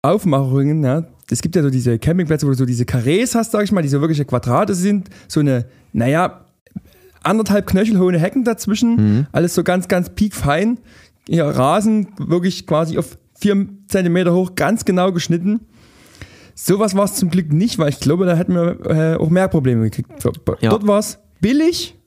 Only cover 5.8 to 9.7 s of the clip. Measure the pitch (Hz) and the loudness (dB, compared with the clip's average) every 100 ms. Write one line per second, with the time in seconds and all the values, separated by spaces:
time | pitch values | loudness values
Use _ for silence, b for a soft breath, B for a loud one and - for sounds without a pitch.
5.8 | b 143 120 156 180 - _ _ _ - | b -2 0 0 -2 -6 _ _ _ -20
6.8 | b b b b - 214 208 202 196 185 | b b b b -2 0 2 0 2 2
7.8 | 220 202 185 170 180 269 240 226 - 208 | 2 2 2 2 0 0 -2 -2 -4 0
8.8 | 233 226 107 107 147 - 170 185 170 | 2 2 2 2 0 -2 0 0 0